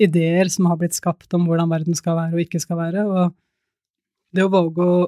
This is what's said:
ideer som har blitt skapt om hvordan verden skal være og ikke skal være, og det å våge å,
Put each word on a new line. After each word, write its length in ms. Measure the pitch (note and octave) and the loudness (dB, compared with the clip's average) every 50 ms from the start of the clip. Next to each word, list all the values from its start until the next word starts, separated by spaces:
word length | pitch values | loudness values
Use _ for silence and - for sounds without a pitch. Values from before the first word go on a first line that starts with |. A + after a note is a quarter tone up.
ideer 480 | G#3+ F3 D#3 E3+ D#3+ E3 E3+ F#3 F#3+ F3+ | 0 2 2 2 2 2 2 2 0 0
som 160 | - - F#3 | 0 0 0
har 100 | F3 E3+ | 0 2
blitt 180 | D#3+ F3 F3 - | 0 -2 -4 -4
skapt 380 | - - F3 E3 - - _ F3+ | -4 -4 -4 -4 -6 -6 _ -2
om 120 | F3 F3 | 0 0
hvordan 240 | E3 E3 E3 E3 E3 | 2 0 0 0 0
verden 240 | E3 D#3+ D#3 E3+ E3 | -2 -2 -2 -2 -4
skal 220 | - - F3 E3 | -2 -2 -4 -2
være 180 | E3 E3 E3 E3+ | -2 -4 -2 -4
og 60 | E3+ | -4
ikke 180 | E3+ - - D#3+ | -4 -4 -6 -8
skal 160 | - - E3+ | -6 -6 -6
være, 280 | E3 E3 E3 F3 G3+ G#3 | -4 -4 -4 -4 -2 -2
og 280 | G#3 F#3+ F#3 F3+ F3 - _ _ _ _ _ _ _ _ _ _ _ _ _ _ _ _ _ _ _ F3 | -2 0 0 0 0 -2 _ _ _ _ _ _ _ _ _ _ _ _ _ _ _ _ _ _ _ -2
det 80 | F#3+ | 0
å 80 | F#3+ F#3+ | 0 2
våge 320 | F#3+ F#3 E3+ E3 D#3+ F3 | 2 2 2 2 0 0
å, 240 | F3+ F3+ F3+ F3+ F3+ | 2 2 4 2 2